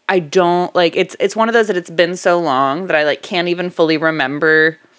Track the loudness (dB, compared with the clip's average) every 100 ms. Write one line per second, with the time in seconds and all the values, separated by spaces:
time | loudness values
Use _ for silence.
0 | -2 -2 0 2 2 2 0 0 0 0
1 | -4 -2 -4 0 0 2 0 -2 -4 -2
2 | -2 0 0 0 0 0 0 -2 -2 0
3 | 0 -2 -4 -4 0 -2 -2 0 0 2
4 | 0 -2 -4 -2 2 4 2 0 _